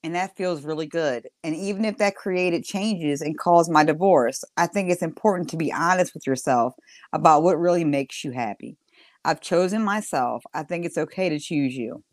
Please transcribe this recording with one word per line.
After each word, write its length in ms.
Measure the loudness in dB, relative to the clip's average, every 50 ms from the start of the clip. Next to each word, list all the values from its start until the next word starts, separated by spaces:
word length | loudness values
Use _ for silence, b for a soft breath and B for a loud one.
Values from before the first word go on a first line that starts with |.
| -8
And 100 | -6 -4
that 220 | -4 -4 -4 _
feels 260 | -6 -4 -4 -4 -4
really 240 | -6 -8 -6 -6 -6
good. 420 | -4 -4 -2 0 0 -2 -4 -8 -12 _ _ -6
And 120 | -6 -6
even 280 | -4 -4 -6 -4 -2 -2
if 140 | -4 0 0
that 180 | 0 -2 -2
created 480 | -4 -6 -2 -2 0 0 0 0 -2 -4
changes 560 | -4 -6 -4 -2 -2 -4 -2 -2 -2 -2 -2
and 160 | -4 -6 -6 -2
caused 320 | 2 6 6 6 6 6
my 140 | 4 4 4
divorce, 600 | 4 2 2 4 4 6 6 4 2 -2 -6 -12 _ _
I 100 | -2 -2 0
think 220 | 0 -4 0 0
it's 120 | 0 0
important 480 | -2 -6 -6 0 0 0 0 2 -4 -6
to 80 | -4 -4
be 140 | -4 -2
honest 420 | -2 0 2 2 4 2 2 0 -2
with 120 | -8 -2
yourself 480 | -2 -2 -2 0 2 2 2 2 0 -2 B B B B B B B
about 300 | -6 4 6 6 6 6
what 160 | 6 4 2 2
really 240 | 2 2 2 2 0
makes 400 | 0 0 -2 -4 -6 -10 -12 -10
you 80 | -8
happy. 460 | -6 -6 -6 -6 -6 _ -14 -18 -18 _ _ b b b b b b b _
I've 160 | -4 -4 -4
chosen 400 | -2 0 2 2 2 2 0 -2 -2
myself. 600 | 0 -2 -4 -4 -4 -2 -2 -2 -2 -4 -6 -10 -10 -10
I 80 | -10 -8
think 220 | _ -8 -6 -6
it's 120 | -6 -4 -4
okay 300 | -6 -4 -4 -4 -2 -2
to 80 | -2 -4
choose 360 | -6 -4 -2 0 0 0 -2
you. 280 | -4 -8 -8 -10 -14 _ _